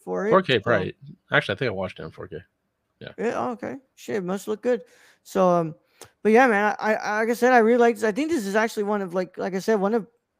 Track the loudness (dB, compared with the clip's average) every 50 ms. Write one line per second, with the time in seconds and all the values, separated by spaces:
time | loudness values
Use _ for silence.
0 | _ -8 -6 -4 0 2 2 2 4 2 0 0 2 2 0 0 0 -4 -8 _
1 | -18 -20 -20 _ _ 0 0 0 0 0 -2 -4 -4 -4 -4 -6 -8 -8 -10 -12
2 | -16 -16 -14 -16 -16 -14 -14 -16 -16 _ _ _ _ _ _ _ _ _ _ -20
3 | -20 -16 -10 -6 -6 -4 -4 -4 -6 -6 -8 -8 -10 -12 -12 -12 -16 _ _ -16
4 | -10 -8 -6 -6 -4 -4 -6 -6 -6 -8 -8 -4 -2 -2 -2 -2 -4 _ _ _
5 | _ _ _ _ _ -4 0 2 4 4 4 2 0 -2 -6 -12 _ _ _ -20
6 | -20 -20 _ _ 2 4 6 6 6 6 4 2 2 0 -2 -2 -2 -2 -2 -2
7 | -2 -4 -4 -2 -2 -2 0 2 2 4 6 6 6 6 4 4 4 4 2 0
8 | -2 -2 -2 -2 -2 -2 -2 -4 -2 -2 0 0 0 -2 -2 -4 -4 -2 -2 -4
9 | -4 -4 -4 -4 -6 -6 -6 -8 -6 -6 -6 -4 0 0 0 2 2 0 0 -2
10 | -4 -6 _ _ _ _ _